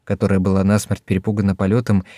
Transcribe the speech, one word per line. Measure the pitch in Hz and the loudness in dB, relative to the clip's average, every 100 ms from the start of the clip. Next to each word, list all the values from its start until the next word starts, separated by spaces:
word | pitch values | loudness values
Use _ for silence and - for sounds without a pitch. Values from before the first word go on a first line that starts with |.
которая | - 98 98 95 | -8 -2 0 2
была | 95 95 | 2 2
насмерть | 98 104 - 101 | 2 0 -2 -6
перепугана | - 95 113 107 101 92 | -4 -4 -2 -2 -2 0
полетом | 95 117 117 98 - | 0 0 0 -2 -2